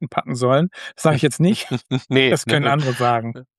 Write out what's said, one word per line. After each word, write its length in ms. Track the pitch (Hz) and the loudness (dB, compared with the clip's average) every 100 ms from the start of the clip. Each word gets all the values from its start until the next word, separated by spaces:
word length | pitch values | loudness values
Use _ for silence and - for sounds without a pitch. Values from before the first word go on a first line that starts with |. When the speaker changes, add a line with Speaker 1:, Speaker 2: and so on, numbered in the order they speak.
| 156 | -4
Speaker 1:
packen 240 | - - | -6 -6
sollen. 360 | 123 127 139 180 - - - | -2 2 2 0 -4 -18 -2
Das 80 | |
sage 140 | 160 143 | 0 2
ich 40 | |
jetzt 180 | 147 - | 0 2
nicht. 280 | 170 220 - | 0 0 -4
Speaker 2:
<laughs> 400 | 123 - 127 - | -8 -4 -6 0
Nee, 220 | 131 131 | 2 4
Speaker 1:
Das 140 | 151 - | 2 0
können 200 | 151 143 | 0 0
Speaker 2:
ne. 60 | |
Speaker 1:
andere 220 | 143 135 | 0 0
sagen. 520 | 120 123 117 117 120 131 | 0 0 0 -4 -10 -18